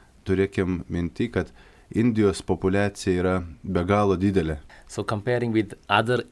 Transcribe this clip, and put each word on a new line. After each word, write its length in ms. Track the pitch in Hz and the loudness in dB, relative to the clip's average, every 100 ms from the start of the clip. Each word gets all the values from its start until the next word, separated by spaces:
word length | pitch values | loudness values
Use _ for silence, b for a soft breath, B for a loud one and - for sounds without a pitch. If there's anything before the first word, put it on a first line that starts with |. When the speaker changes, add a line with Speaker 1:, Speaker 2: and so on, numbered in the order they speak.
| b _ - | b _ -2
Speaker 1:
turėkim 600 | 95 98 - 92 87 - | 0 0 0 -2 -2 -4
minty, 400 | 85 85 - 120 | -4 -4 -4 -2
kad 240 | 95 82 b b b b | -2 -4 b b b b
Indijos 480 | - 120 110 101 92 | 0 2 4 2 2
populiacija 800 | - 87 95 98 101 - 101 90 | -2 0 2 2 0 -2 -2 0
yra 220 | 90 92 85 73 | 0 0 -4 -12
be 220 | - 90 87 | -4 -2 2
galo 320 | 101 104 90 | 2 2 2
didelė. 400 | 98 92 80 76 - B B | 2 2 -2 -6 -10 B B
Speaker 2:
So, 160 | - | -10
comparing 500 | 101 107 123 120 120 | -6 -4 -2 -2 0
with 220 | 110 101 - - | 0 -2 -6 0
other 360 | 101 113 123 - | 2 2 -2 -2